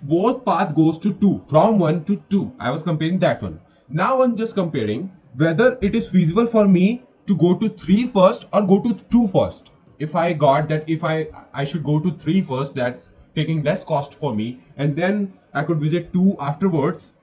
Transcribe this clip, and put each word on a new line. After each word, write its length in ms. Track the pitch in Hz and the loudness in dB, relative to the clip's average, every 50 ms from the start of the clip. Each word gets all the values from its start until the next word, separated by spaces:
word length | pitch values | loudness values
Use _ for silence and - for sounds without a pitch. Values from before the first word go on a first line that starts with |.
both 420 | - 139 156 175 202 247 254 247 - | -6 -2 0 2 2 0 0 -2 -2
path 300 | - 170 160 190 160 143 | -2 0 0 -2 0 2
goes 240 | 156 160 165 160 - | 2 2 2 2 0
to 140 | - 208 185 | -2 -4 -2
two, 280 | - 208 196 156 - - - | 2 2 2 2 0 -2 0
from 300 | 139 156 170 220 226 202 | 2 4 4 4 4 2
one 260 | 170 151 160 175 151 | 2 2 0 -2 -2
to 180 | - 202 - - - | -4 -6 -6 -4 -2
two. 220 | 196 196 156 - - - | -2 -2 -2 -4 -8 -8
I 100 | - 123 | -6 -6
was 120 | 127 - | -6 -4
comparing 360 | - 175 160 151 156 160 180 185 | -4 -4 -4 -2 -2 -2 -2 0
that 220 | 185 151 123 - | 0 0 0 -2
one. 180 | 110 90 82 82 - _ _ _ _ - | -6 -10 -10 -12 -18 _ _ _ _ -8
Now 340 | 127 160 185 226 262 254 | -4 -2 0 0 2 2
I'm 140 | 262 247 233 | 2 2 2
just 180 | 196 226 220 - | 0 -4 -4 -2
comparing 560 | 202 180 160 151 135 110 104 104 127 185 190 - - _ _ - | -2 -2 -2 -2 -4 -2 -2 -4 -4 -6 -10 -14 -18 _ _ -4
whether 420 | 127 151 165 165 156 233 254 - - | 0 0 2 2 4 2 2 2 0
it 140 | 190 202 220 | -2 -2 0
is 140 | 233 220 - | -2 -2 0
feasible 380 | - 185 165 156 170 208 240 | 2 2 2 4 2 2 0
for 220 | 226 - 214 208 196 | 2 2 4 4 6
me 360 | 190 175 180 202 240 247 - _ _ _ _ | 6 4 4 2 0 -2 -8 _ _ _ _
to 100 | - 202 | -2 0
go 200 | 143 151 180 180 - | 2 4 2 2 2
to 100 | 220 214 | 0 -4
three 400 | - - - 147 190 214 247 - | -6 -4 -2 2 2 2 2 0
first 360 | - 196 180 196 240 - - - | 2 4 4 4 4 0 -6 -4
or 140 | - 208 208 | -2 0 2
go 160 | 180 190 196 | 4 2 2
to 120 | - 240 226 - - - | 2 0 -4 -4 -2 0
two 180 | - 240 233 190 | 2 2 2 2
first. 420 | - 151 - 87 - - - _ _ _ _ _ _ - | 2 0 0 0 -4 -10 -20 _ _ _ _ _ _ -10
If 160 | 139 156 - | -8 -6 -2
I 180 | 180 165 175 | -2 -2 -2
got 360 | 175 147 151 139 135 147 151 151 | 0 2 2 2 2 2 0 -2
that, 200 | 156 151 151 160 | -4 -4 -4 -4
if 160 | 160 156 - | -4 -4 -2
I, 240 | 160 160 160 151 - - - - - - | -4 -4 -4 -4 -8 -10 -18 -20 -14 -8
I 100 | 131 147 | -8 -6
should 200 | 156 - 165 139 | -6 -6 -6 -2
go 160 | 139 151 156 | -2 0 0
to 100 | 156 185 151 - | 0 -2 -4 -4
three 240 | - 151 175 190 | -2 0 0 0
first, 320 | 185 - 131 127 135 135 - | 0 -2 -4 -6 -6 -6 -4
that's 380 | 131 123 123 123 - - _ _ - - _ - | -4 -4 -4 -4 -8 -14 _ _ -20 -20 _ -6
taking 280 | 160 151 160 160 156 | -4 -2 -2 -2 -2
less 220 | 143 147 - - - | 0 -2 -2 -2 -4
cost 320 | - 160 143 139 - - - | -4 -4 -4 -4 -6 -8 -6
for 140 | 151 139 113 | -6 -4 -4
me, 280 | 104 107 120 127 - - - - | -4 -4 -6 -8 -12 -16 -16 -8
and 200 | - 143 147 139 | -4 -4 -2 -2
then 360 | 156 175 190 208 208 202 190 - - _ _ - | -2 -2 -2 0 -2 -4 -6 -8 -14 _ _ -8
I 100 | 139 151 | -6 -4
could 160 | 160 170 151 | -2 -2 -2
visit 320 | 147 156 160 175 170 - | -2 -2 -2 -2 -4 -2
two 240 | - 180 185 196 196 - | -2 0 2 2 0 -2
afterwards 720 | 180 175 151 - 190 190 165 147 131 165 165 - - - _ _ | -4 -6 -4 -2 -2 0 0 0 0 -2 -2 -6 -12 -20 _ _